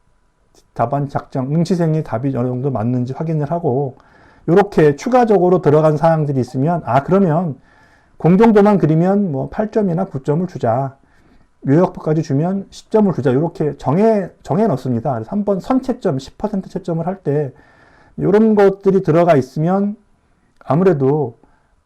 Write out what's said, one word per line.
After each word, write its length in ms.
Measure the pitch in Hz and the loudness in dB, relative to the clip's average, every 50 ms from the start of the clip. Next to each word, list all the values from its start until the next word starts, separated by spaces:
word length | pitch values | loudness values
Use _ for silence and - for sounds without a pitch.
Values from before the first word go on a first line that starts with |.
| _ _ _ _ _ _ _ _ _ _ _ _ _ _ _ | _ _ _ _ _ _ _ _ _ _ _ _ _ _ _
답안 360 | - 117 120 139 143 143 139 | -4 -4 -2 -2 -4 -4 -4
작성, 440 | - 135 - - - 139 127 135 147 | -6 -8 -10 -8 -8 -8 -6 -2 -2
응시생의 500 | 165 170 - 190 165 170 160 156 156 147 | -2 0 0 0 -2 0 0 -2 -2 -4
답이 320 | - - 117 127 139 135 | -4 -6 -4 -4 -4 -4
어느 120 | 123 120 127 | -2 -4 -4
정도 240 | 127 123 131 143 | -4 -4 -4 -4
맞는지 420 | 127 104 107 120 123 123 123 127 131 | -4 -4 -4 -2 -2 -2 -4 -6 -6
확인을 380 | - 165 165 160 151 147 139 | -8 -6 -4 -4 -4 -4 -4
하고, 440 | 165 175 175 143 120 135 143 131 - _ _ _ _ _ _ _ _ _ - - | -6 -4 -4 -2 -2 -2 -4 -6 -10 _ _ _ _ _ _ _ _ _ -4 2
요렇게 480 | 165 202 196 202 - - 156 147 143 | 2 2 2 2 2 4 4 4 2
추가적으로 680 | - - 247 247 247 240 220 208 185 175 180 185 175 | 0 -4 0 2 2 2 4 2 2 4 4 2 2
들어간 360 | - 151 143 156 156 156 151 147 | 2 4 4 4 4 4 2 2
사항들이 420 | 160 165 165 160 151 143 139 131 | 2 2 2 2 0 -2 -2 -2
있으면, 420 | 117 - - 131 135 165 175 160 - | -4 -4 -2 -2 -2 -2 -2 -4 -4
"아, 180 | - 117 139 139 | 0 -2 0 0
그러면 560 | - 180 196 196 165 147 170 185 160 123 - _ _ _ _ _ _ _ _ _ _ _ - | 2 2 2 2 2 0 0 -2 -4 -8 -10 _ _ _ _ _ _ _ _ _ _ _ -2
공정도만 600 | - 156 185 190 226 233 208 208 196 208 208 175 | 2 2 4 6 6 6 6 6 4 4 4 2
그리면 540 | 160 151 156 160 170 185 202 208 202 175 | 2 2 2 2 2 2 2 0 0 -2
뭐, 180 | 139 135 139 143 | -4 -6 -6 -8
팔 220 | - - 220 214 | -6 -6 -6 -2
점이나 340 | - 226 208 185 165 175 196 | -2 -2 -2 0 -2 -2 -4
구 180 | - - 127 - | -6 -8 -8 -4
점을 220 | - 147 165 185 175 | -2 -2 -2 -2 -4
주자. 500 | - 131 - 117 110 127 135 135 - _ _ _ _ _ _ _ _ _ _ _ _ _ - 139 | -6 -4 -2 -2 0 0 -2 -6 -8 _ _ _ _ _ _ _ _ _ _ _ _ _ -2 0
요역부까지 560 | 135 165 185 - - - - 160 156 165 160 | 2 2 2 0 -2 -6 -4 -4 -2 -2 -2
주면 440 | - 135 139 160 180 196 196 190 - | -2 -2 -2 -2 -2 -4 -6 -8 -12
십 200 | - - - - | -18 -20 -14 -2
점을 220 | - 214 208 190 - | 0 2 2 2 0
주자." 200 | - - 135 123 | 0 0 0 0
요렇게 440 | 135 165 165 - - 160 143 135 - | 0 -2 -2 -4 -4 -4 -4 -4 -6
정해, 540 | - 131 139 185 214 226 220 202 180 165 - _ _ | -4 -2 0 2 2 2 2 0 -2 -6 -12 _ _
정해 240 | - 135 190 226 208 | -4 -2 0 0 0
놓습니다. 460 | 160 156 - 131 123 113 117 147 127 | -2 -2 -4 -4 -4 -4 -4 -4 -6
그래서 160 | 110 110 - | -6 -6 -6
한번 300 | 202 208 196 208 196 180 | -6 -6 -4 -2 -4 -4
선채점, 600 | - - 262 262 254 - 240 - - 190 147 131 | -4 -2 -4 -2 -2 -4 -8 -4 -4 -4 -4 -4
십 180 | - - _ - | -8 -12 _ -8
퍼센트 320 | - 208 - 190 - - | -8 -6 -6 -6 -8 -8
채점을 360 | - 180 - - 165 165 160 | -12 -12 -8 -6 -6 -6 -6
할 180 | 175 190 190 - | -6 -8 -8 -6
때 300 | 151 139 147 147 127 - _ _ _ _ _ _ _ _ _ _ _ - - | -4 -2 -2 -4 -6 -8 _ _ _ _ _ _ _ _ _ _ _ -10 -4
요런 360 | 147 165 196 214 220 220 214 | -2 2 2 4 4 4 4
것들이 480 | 202 202 196 190 - - 196 190 190 185 | 4 4 4 2 2 -2 0 0 2 2
들어가 320 | 160 151 170 170 175 160 | 2 2 2 4 4 4
있으면 600 | 135 120 - - 151 156 175 185 202 202 208 214 - _ _ _ _ _ _ _ _ _ _ _ _ - | 2 2 -2 -4 -4 -2 0 0 0 -2 -4 -6 -8 _ _ _ _ _ _ _ _ _ _ _ _ -6
아무래도 760 | - 135 160 190 196 170 139 135 131 147 160 139 113 - _ _ _ _ _ _ _ _ _ _ | -2 0 2 4 2 2 2 2 0 0 0 -2 -6 -8 _ _ _ _ _ _ _ _ _ _